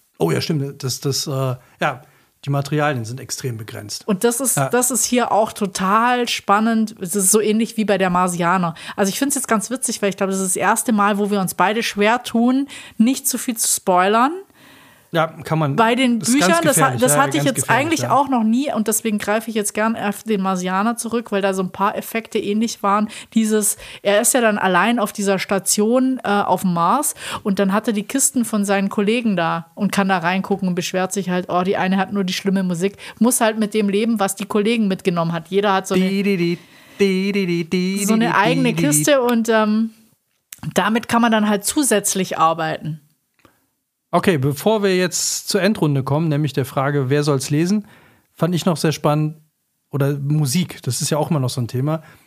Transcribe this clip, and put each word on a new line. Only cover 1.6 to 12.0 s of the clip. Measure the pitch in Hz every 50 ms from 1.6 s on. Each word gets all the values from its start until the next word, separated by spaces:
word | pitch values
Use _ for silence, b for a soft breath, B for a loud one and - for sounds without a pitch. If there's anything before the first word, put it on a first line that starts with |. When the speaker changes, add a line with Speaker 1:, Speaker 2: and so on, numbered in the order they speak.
| b b b -
Speaker 1:
ja, | 180 151 127 - b b b b b b b _ -
die | 143
Materialien | 143 143 139 143 151 151 147 151 143 120 110
sind | 110 123 123
extrem | 117 - - - - 127 113
begrenzt. | 110 110 104 113 104 107 104 - - -
Speaker 2:
Und | - 196 - -
das | 240 240 247
ist, | 277 233 -
Speaker 1:
Ja. | - 135
Speaker 2:
das | 131 240 247 240 -
ist | 262 214 -
hier | - 247 240 226 -
auch | - 202 220 - -
total | - 208 185 - - 190 185 208 226 233 247 247 247 240
spannend. | 233 - - - - 196 214 220 233 226 220 220 208 - -
Es | 190 170 -
ist | 202 185 185
so | 208 220
ähnlich | 208 214 214 226 233 214 -
wie | 220 214
bei | 214 202
der | 185 190 180
Marsianer. | 180 180 185 180 175 170 175 170 185 190 175 165 160 B B B B
Also | - 202 196
ich | 190 -
find's | 277 285 -
jetzt | 247 -
ganz | - 226 208 208 -
witzig, | 247 262 - - 220 -
weil | 208 196
ich | 185
glaube, | - 196 190 190
das | 190
ist | 190 190
das | -
erste | - 180 196 226 - - -
Mal, | 220 208 202 208 208 202
wo | 208 196
wir | 208 202
uns | 185 - -
beide | - 180 196 214 233 220
schwer | - - 202